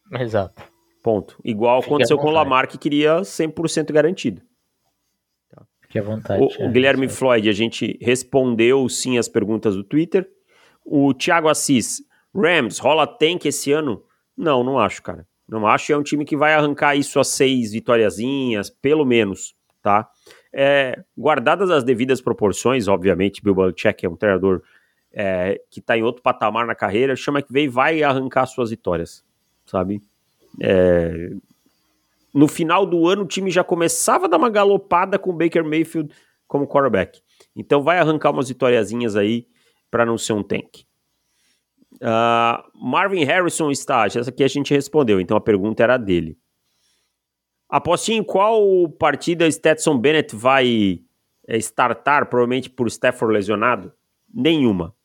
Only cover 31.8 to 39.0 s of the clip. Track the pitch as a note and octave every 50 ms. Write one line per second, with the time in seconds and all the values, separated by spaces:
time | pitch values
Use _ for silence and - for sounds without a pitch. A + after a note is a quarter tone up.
31.8 | _ _ _ _ _ _ _ _ _ _ - C#3+ D3+ C#3+ - - E3+ D#3 F3 F#3+
32.8 | G3+ E3+ F3 E3+ D#3+ E3+ G3 G#3 G3+ D#3 - G3 F#3+ F#3+ D#3+ F3+ F3 - F3+ E3+
33.8 | E3+ E3 - - - G#3+ B3 F4+ F#4 F4 F4 D#4+ C#4+ A#3+ G#3 G#3 G3+ G3+ G3+ F#3+
34.8 | G3 - - E3+ F#3+ F#3+ G3+ F#3 - F#3 F3 D#3 E3+ E3+ E3+ E3+ D#3 D#3 D3+ D#3+
35.8 | D#3+ D#3 - E3 D3+ D3 - _ _ _ _ _ _ - - C#3+ C#3+ C3+ - C#3+
36.8 | C#3 B2+ G#2+ F#2+ F2+ - _ _ _ _ _ _ _ _ - - A2 - D3 C#3+
37.8 | C3+ D#3 F3 F3+ D#3 D#3 D#3 D3 - D3+ D3 D3 C3+ B2 B2 - C#3 B2 A#2+ A#2
38.8 | G#2 G2+ A2 A#2+